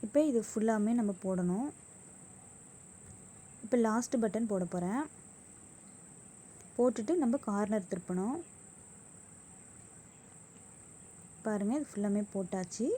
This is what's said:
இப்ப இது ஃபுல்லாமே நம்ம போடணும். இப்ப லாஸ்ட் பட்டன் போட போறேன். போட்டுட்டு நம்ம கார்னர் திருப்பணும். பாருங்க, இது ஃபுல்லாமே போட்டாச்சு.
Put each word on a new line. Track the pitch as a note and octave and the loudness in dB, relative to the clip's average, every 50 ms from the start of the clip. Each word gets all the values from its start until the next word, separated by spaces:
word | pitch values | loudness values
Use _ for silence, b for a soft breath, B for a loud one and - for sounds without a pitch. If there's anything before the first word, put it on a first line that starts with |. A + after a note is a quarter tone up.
| - | -8
இப்ப | G#3+ - C#4+ D#4 D#4 | 4 4 4 6 6
இது | B3 A#3 G#3 - | 4 2 0 0
ஃபுல்லாமே | - A3+ G#3 A3 A3+ G#3+ G#3 G#3+ A#3 A#3+ | -2 0 2 2 4 4 2 2 2 2
நம்ம | A3+ G3+ G3 F3+ - | 2 2 0 -2 -2
போடணும். | F#3+ F#3 F3+ F3 F3+ F3+ G3+ C4 D4+ - - - - - - - - - - - - - - - - - - - - - - - - - - - - - - - - - - - - - - - | -2 0 2 2 2 2 0 -2 -4 -6 -10 -20 -20 -20 -20 -20 -20 -20 -20 -20 -20 -20 -20 -20 -20 -20 -20 -20 -20 -20 -20 -20 -20 -20 -20 -20 -20 -20 -20 -20 -20 -20 -20 -20 -20 -20 -14 -2
இப்ப | G#3+ - | 2 4
லாஸ்ட் | A#3+ A3+ A3 G#3+ A#3 A#3+ - - B3 A3+ | 4 4 4 4 2 0 2 2 2 2
பட்டன் | A3 F3 A3 A#3 G#3+ | 2 2 0 0 0
போட | G#3 F#3+ F3+ F3 - | 0 0 0 0 -2
போறேன். | F3+ F3 F3+ G#3 C4 D#4 - - - - - - - - - - - - - - - - - - - - - - - - - - - - - - - - - - | -2 -2 0 0 -2 -2 -4 -8 -18 -20 -20 -20 -20 -20 -20 -20 -20 -20 -20 -20 -20 -20 -20 -20 -20 -20 -20 -20 -20 -20 -20 -20 -20 -20 -20 -20 -20 -20 -10 0
போட்டுட்டு | - A#3+ B3+ B3 - G#3+ - E4 F4+ C4+ | 4 4 4 4 2 0 2 2 4 4
நம்ம | A#3 A#3 | 4 2
கார்னர் | C#4+ - - G3+ G3+ G#3 G3 A3 G#3+ F#3 - | 2 0 0 0 0 2 2 2 0 0 -2
திருப்பணும். | - F3+ - - F3+ F3+ F#3+ A3 C4+ E4+ E4+ - - - - - - - - - - - - - - - - - - - - - - - - - - - - - - - - - - - - - - - - - - - - - - - - - - - - - - - - - - - - | -6 -6 -4 -4 -2 0 0 0 -2 -4 -8 -12 -18 -20 -20 -20 -20 -20 -20 -20 -20 -20 -20 -20 -20 -20 -20 -20 -20 -20 -20 -20 -20 -20 -20 -20 -20 -20 -20 -20 -20 -20 -20 -20 -20 -20 -20 -20 -20 -20 -20 -20 -20 -20 -20 -20 -20 -20 -20 -20 -20 -20 -20 -20 -20 -20 -20 -20 -20 -8 -4
பாருங்க, | A3+ G#3+ G3+ G3+ G3+ B3 | -2 -2 0 2 2 0
இது | D4+ C#4+ - | 0 -2 -4
ஃபுல்லாமே | - G3+ G3+ G#3 G3+ G#3 G#3 - - | -4 -2 0 2 2 0 0 -2 -4
போட்டாச்சு. | G3 F#3+ F3+ - F#3+ F3+ F3+ - - A3 D4 A4+ | -4 -4 -2 -2 -4 -4 -4 -4 -2 0 0 0